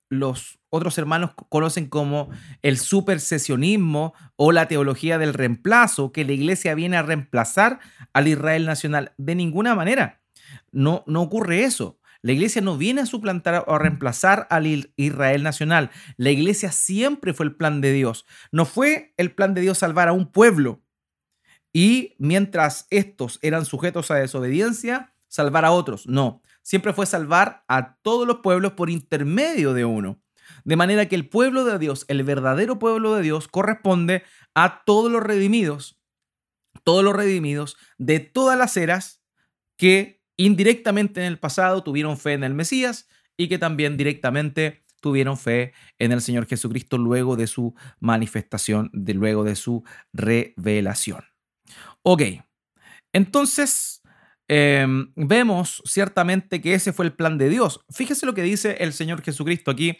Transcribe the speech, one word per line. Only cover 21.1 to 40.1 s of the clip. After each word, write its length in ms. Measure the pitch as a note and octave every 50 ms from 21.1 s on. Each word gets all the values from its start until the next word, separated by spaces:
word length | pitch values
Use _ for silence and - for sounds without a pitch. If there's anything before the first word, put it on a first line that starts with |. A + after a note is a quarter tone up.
| _ _ _ _ _ _ _ _ _ _ _ _ -
y 420 | E3 F3+ G#3+ A#3+ B3+ B3 - - _
mientras 680 | C#3 D3 E3+ G3 G3+ G3 F#3+ E3+ D#3 D3 C#3 - - _
estos 500 | - G3+ G3 G3+ - - C3 A#2 - -
eran 240 | - D#3 D#3 E3 D#3
sujetos 460 | - - B2+ E3 F3 - F3 D3+ -
a 40 | D#3
desobediencia, 1000 | C#3+ C3+ B2+ - C3+ B2+ B2 C3+ E3+ G#3+ A#3 A3+ A#3 - A#3 B3 C4 B3+ - _ _ _
salvar 380 | _ - - D3 C#3+ C#3 D#3+ D#3+
a 60 | D#3+
otros. 360 | F3 F3+ D#3+ - A2 G2+ -
No, 340 | A#2+ B2+ C#3 C3+ A#2+ - - _ _ _ _
siempre 320 | _ - - F#3+ - G#3 -
fue 120 | - G3
salvar 580 | F#3 - E3+ D#3 C#3+ E3+ E3+ G3+ - - - _
a 300 | - B2+ C3 B2 - _
todos 280 | _ _ G#3+ A#3 B3 A#3+
los 120 | A#3+ A#3
pueblos 360 | A#3+ - F#3+ F3+ F#3 G3 G3 G3
por 160 | - F3 E3
intermedio 840 | E3+ E3 C3+ _ D#3+ D3 C#3+ C#3+ E3+ A#3 D4 E4 E4 A#3+ D3+ C#3 B2+
de 120 | B2 A#2+
uno. 360 | A#2 A2+ G#2+ G2 F#2+ G2+ - _ _ _ _ _ - - - _
De 140 | C#3 D#3+
manera 300 | E3 F3 F#3 G#3 G#3 G#3
que 80 | - F#3
el 120 | F3+ D3
pueblo 380 | - - A3 B3 C4 B3+ C4 C4
de 120 | A#3+ G#3
Dios, 280 | F3+ D#3 D3+ C3+ C3 -
el 160 | - C#3 C#3 C3+
verdadero 560 | C#3 C#3+ C#3 B2+ C3 C3 D3+ G#3 A#3+ B3+ G#3
pueblo 360 | A3 A3+ A3+ A3 A3 A3 G#3+
de 80 | G#3 F3
Dios, 240 | D#3 D3+ D#3 D3+
corresponde 760 | - - F3+ G3 G#3 A3 - - G3 F#3 F3 E3+ E3+ F#3 F3+ - _ _ _ _ _ _
a 280 | D#3+ E3+ F#3 - - _
todos 260 | - G#3 G#3 A3+ A#3
los 100 | A#3 A3+
redimidos, 800 | A3+ G#3 G#3+ G3 G3 G3 A3 A#3 G3+ D#3 D3 C#3+ C3+ - _ _ _ _ _ _ _ _ _ _ _ _ _ _ _ _ _ - _
todos 200 | D#3+ E3+ F#3+ G3
los 120 | G3+ G3
redimidos 600 | G3+ G#3 G3 F#3+ F3+ D#3 C#3+ C#3+ D3 D3 C#3 - - _ _ _
de 220 | _ C3 B2+ D#3 D#3
todas 380 | - - _ B3+ C4 C4 C4
las 200 | B3+ B3+ - -
eras 440 | F#3+ E3+ D#3+ F3 F#3+ F#3 - - _ _ _ _ _ _ _ _ _ _ _ _
que 460 | - F3 F3+ F#3 G3 G3+ -